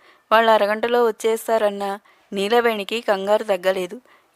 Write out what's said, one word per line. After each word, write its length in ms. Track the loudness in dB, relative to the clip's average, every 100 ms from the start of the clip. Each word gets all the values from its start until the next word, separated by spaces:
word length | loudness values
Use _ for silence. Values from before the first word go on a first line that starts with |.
| _ _ 0
"వాళ్ళు 200 | 2 4
అరగంటలో 540 | 4 2 -2 -2 0 0
వచ్చేస్తారన్నా" 920 | 0 -2 -2 -2 0 0 -2 -6 -8 _ _ _
నీలవేణికి 680 | -6 0 2 2 -2 -4 -4
కంగారు 440 | -2 -2 0 0
తగ్గలేదు. 560 | 0 -2 0 -2 -4 -10 -20 _ _